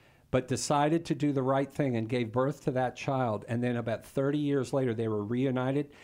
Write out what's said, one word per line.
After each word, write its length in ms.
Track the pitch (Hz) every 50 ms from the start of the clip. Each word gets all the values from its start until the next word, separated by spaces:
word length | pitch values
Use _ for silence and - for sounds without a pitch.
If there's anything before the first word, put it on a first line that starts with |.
| - - - _ _ _
but 160 | - 127 123
decided 600 | - 131 117 - - 151 143 143 151 160 165 165
to 80 | - 160
do 180 | 131 147 147 139
the 100 | 135 131
right 300 | 131 135 135 143 135 -
thing 240 | - 147 135 120
and 140 | 113 113 110
gave 200 | 131 123 123 110
birth 320 | 110 127 127 139 - - -
to 80 | - 131
that 220 | 127 127 123 -
child. 520 | - - - 139 131 127 120 107 101 - -
And 140 | 117 117 123
then 140 | 123 120
about 280 | 120 117 117 110 101 -
thirty 320 | - - 139 135 139 143
years 380 | 151 151 143 139 139 127 - -
later, 180 | 139 131 123 113
they 160 | 110 117 110
were 160 | 110 104 104
reunited, 680 | 101 120 123 131 135 127 127 127 131 135 143 147 143 - -